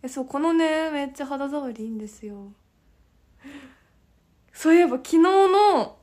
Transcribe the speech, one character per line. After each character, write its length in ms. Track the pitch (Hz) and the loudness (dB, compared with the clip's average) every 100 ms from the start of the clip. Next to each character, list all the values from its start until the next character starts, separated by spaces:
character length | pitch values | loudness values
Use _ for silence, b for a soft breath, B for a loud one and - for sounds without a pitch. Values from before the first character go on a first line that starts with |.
え、 60 | 254 | -12
そ 140 | 269 | -10
う、 20 | 262 | -8
こ 140 | 277 | -4
の 120 | 330 | -2
ね、 400 | 330 320 311 320 | 0 0 -2 -4
め 140 | 294 277 | -6 -8
っ 80 | |
ち 100 | 269 | -10
ゃ 20 | 269 | -10
肌 240 | 277 277 | -8 -6
触 220 | 294 269 | -8 -10
り 140 | 220 220 | -12 -12
い 20 | |
い 20 | |
ん 80 | 220 | -12
で 100 | 214 | -14
す 180 | - 214 | -16 -18
よ。 260 | 202 202 202 _ _ _ _ _ _ _ _ 277 285 262 B B B _ _ _ _ _ | -18 -20 -20 _ _ _ _ _ _ _ _ -20 -20 -20 B B B _ _ _ _ _
そ 200 | - 311 | -6 4
う 40 | 339 | 4
い 40 | |
え 80 | 339 | 4
ば、 100 | 247 | 0
昨 140 | - | 0
日 80 | 330 | 2
の 800 | 339 381 392 392 415 330 - - | 4 4 4 4 4 2 -2 -10